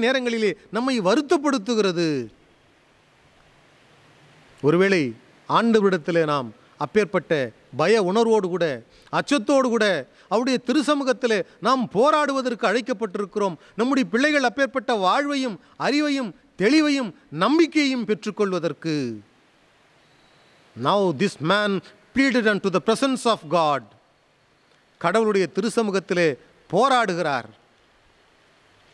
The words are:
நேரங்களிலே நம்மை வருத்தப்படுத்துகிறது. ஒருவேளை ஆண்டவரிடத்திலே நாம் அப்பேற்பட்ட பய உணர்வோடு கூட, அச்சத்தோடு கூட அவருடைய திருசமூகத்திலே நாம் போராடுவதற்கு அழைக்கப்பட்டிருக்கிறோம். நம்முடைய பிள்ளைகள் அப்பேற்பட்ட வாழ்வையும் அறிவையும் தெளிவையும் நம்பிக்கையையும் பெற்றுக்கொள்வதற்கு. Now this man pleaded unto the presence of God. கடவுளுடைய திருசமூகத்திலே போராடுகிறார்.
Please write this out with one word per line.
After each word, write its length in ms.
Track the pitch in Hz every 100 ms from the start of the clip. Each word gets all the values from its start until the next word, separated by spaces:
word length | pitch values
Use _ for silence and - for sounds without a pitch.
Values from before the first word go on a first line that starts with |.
நேரங்களிலே 460 | 233 262 240 233 214 - - 202
நம்மை 180 | 262 247 180
வருத்தப்படுத்துகிறது. 1000 | 247 294 339 294 269 196 226 196 170 165 143 113 - _ _ _ _ _ _ _ _ _ _ _ _ _ _ _ _ _ _ _ _ _ - 135
ஒருவேளை 320 | 170 196 185 135 113 _ _ - 160
ஆண்டவரிடத்திலே 640 | 226 220 196 185 151 170 156
நாம் 180 | 143 120 104 _ -
அப்பேற்பட்ட 480 | 147 214 202 180 - 156 123 - _ 123
பய 220 | 160 226 180
உணர்வோடு 380 | 208 226 220 190
கூட, 120 | 175 165 123 - _ - 160
அச்சத்தோடு 500 | - 285 208 277 254
கூட 120 | 226 214 170 127 _ -
அவருடைய 260 | 202 254 254 -
திருசமூகத்திலே 720 | 277 269 294 262 247 240 214 - - 208
நாம் 160 | 262 220 185
போராடுவதற்கு 680 | 277 311 294 269 254 233 226
அழைக்கப்பட்டிருக்கிறோம். 840 | 220 240 240 226 202 202 214 202 160 - -
நம்முடைய 260 | 240 277 196
பிள்ளைகள் 340 | 220 294 294 247
அப்பேற்பட்ட 440 | 247 269 262 - 226 185
வாழ்வையும் 500 | 233 285 285 254 185 _ - 160
அறிவையும் 440 | 285 302 277 233 - _ -
தெளிவையும் 500 | 196 311 302 277 226 - - 147
நம்பிக்கையையும் 640 | 202 311 320 302 285 262 208
பெற்றுக்கொள்வதற்கு. 880 | 214 214 202 202 180 165 147 160 151 123 107 101 _ _ _ _ _ _ _ _ _ _ _ _ _ _ 113 131
Now 120 | 196 190 135
this 140 | 165 - 160
man 200 | 202 208 190 - - _ 240
pleaded 320 | 269 247 220
unto 180 | 202 196 175
the 80 | -
presence 340 | 220 277 254 233 208
of 40 | 151 170
God. 260 | 156 139 107 _ _ _ _ _ _ _ _ _ _ - 170
கடவுளுடைய 420 | 202 220 202 175 -
திருசமூகத்திலே 720 | 220 240 220 190 - 175 165 127 - _ -
போராடுகிறார். 760 | 170 269 254 220 170 160 135 110 - _ _ _ _ _ _ _ _ _ _ _ _ _